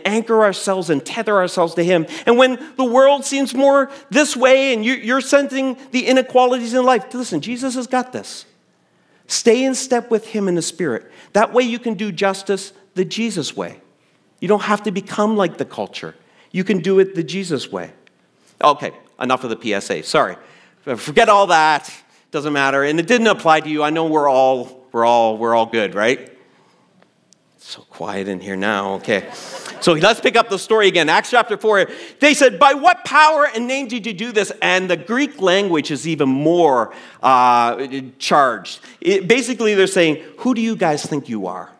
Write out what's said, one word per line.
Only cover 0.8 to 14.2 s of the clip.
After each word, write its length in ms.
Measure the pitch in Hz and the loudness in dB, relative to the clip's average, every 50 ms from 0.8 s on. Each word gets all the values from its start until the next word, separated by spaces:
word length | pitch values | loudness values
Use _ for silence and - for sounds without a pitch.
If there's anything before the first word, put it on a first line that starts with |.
| 175 156 | -2 -2
and 160 | 160 139 131 | -2 -2 -2
tether 320 | - - 233 214 214 208 | -6 -8 -6 -4 0 0
ourselves 380 | 196 180 175 - 185 170 170 165 | 0 0 0 0 -2 -2 -2 -2
to 80 | 180 170 | -2 0
him. 240 | 175 185 170 160 - - - - | 2 2 0 0 -2 -8 -2 0
And 140 | - 240 240 | 2 4 4
when 340 | 262 254 254 240 277 - - | 4 4 2 -2 -8 -10 -4
the 80 | - 262 | -4 -2
world 400 | 240 226 254 269 277 285 277 233 | 2 4 6 6 6 6 4 0
seems 300 | - 277 277 277 220 247 | -4 -2 -2 -2 -2 0
more 380 | 254 269 277 277 277 269 269 - - - _ | 2 4 4 4 4 2 0 -4 -14 -14 _
this 260 | 190 269 302 - - | 0 2 2 2 0
way, 380 | 247 254 262 262 269 269 269 247 | 2 4 6 6 4 4 2 0
and 100 | 220 214 | 0 0
you, 100 | 233 262 | -2 -2
you're 280 | - - 220 254 269 | -2 -2 -2 -2 -2
sensing 560 | 262 262 285 277 277 277 262 269 269 262 247 - - - | 2 2 2 2 2 0 -2 -4 -4 -4 -6 -8 -10 -6
the 160 | - 254 220 | -4 -2 0
inequalities 680 | - 262 262 254 254 - 254 254 247 254 254 233 226 233 | 2 2 2 2 2 2 2 4 4 2 -2 -2 -2 -2
in 100 | 254 247 | 2 2
life, 300 | 254 254 226 - - - | 4 2 2 0 -6 -8
listen, 280 | 247 254 - 190 151 | -10 -8 -6 -6 -6
Jesus 340 | - 202 247 240 262 269 240 | -6 -6 -8 -6 -6 -6 -6
has 100 | 262 240 | -6 -6
got 280 | 233 - 254 247 254 - | -4 -4 -4 -4 -4 -10
this. 320 | - 98 - - - - _ _ _ _ _ _ _ _ _ _ _ _ _ _ _ _ | -12 -12 -12 -16 -18 -20 _ _ _ _ _ _ _ _ _ _ _ _ _ _ _ _
Stay 360 | - - - - 233 220 247 262 | -8 -6 0 2 2 2 2 2
in 120 | 269 262 | 0 -2
step 340 | 247 - - 254 240 233 - | -4 -4 -2 -4 -4 -2 -2
with 160 | 233 208 214 - | -2 -4 -4 -6
him 180 | - 214 202 | -6 -4 -2
in 80 | 190 180 | -2 -2
the 80 | 170 160 | -2 -4
Spirit. 480 | - - - 180 151 117 - - - - - - _ - | -6 -6 -6 -4 -4 -4 -6 -8 -14 -20 -20 -20 _ 0
That 200 | 202 220 - - | 0 0 2 2
way 80 | 240 | 0
you 160 | 254 233 233 | 0 0 -4
can 160 | 233 240 233 220 | -6 -6 -6 -6
do 180 | 180 220 208 | -4 -6 -6
justice 640 | 175 156 202 196 190 196 - - 196 190 - - - _ _ _ _ | -4 -2 -2 -2 -2 -4 -4 -6 -6 -6 -6 -12 -20 _ _ _ _
the 100 | 180 185 | -4 -4
Jesus 500 | 160 - 208 226 233 185 175 135 - - | -4 -4 -4 -4 -4 -4 -6 -8 -6 -8
way. 240 | - 90 85 - - _ _ _ _ _ _ _ _ | -8 -10 -10 -12 -18 _ _ _ _ _ _ _ _